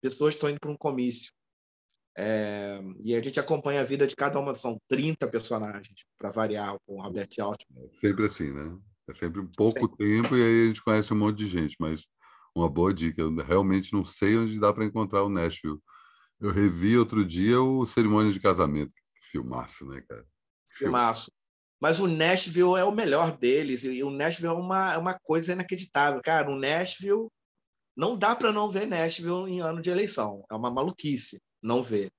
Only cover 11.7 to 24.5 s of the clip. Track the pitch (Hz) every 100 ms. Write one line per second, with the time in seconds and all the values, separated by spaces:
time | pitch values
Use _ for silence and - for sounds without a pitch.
11.7 | - 78 80 - _ _ - _ - 82
12.7 | 73 90 90 82 80 80 80 69 90 98
13.7 | 95 95 104 92 - 101 110 113 110 101
14.7 | 104 110 107 104 101 101 95 85 82 80
15.7 | 76 _ - - _ _ _ 101 95 101
16.7 | 85 95 120 113 110 95 85 101 123 131
17.7 | 131 120 - 110 107 107 95 101 90 80
18.7 | 76 71 _ _ _ _ 76 62 64 60
19.7 | - 67 67 - 57 - _ _ _ _
20.7 | - 135 123 117 113 - _ _ _ _
21.7 | _ 151 165 190 160 165 185 190 170 180
22.7 | 185 185 214 220 143 165 147 123 139 151
23.7 | 127 131 127 139 139 151 165 170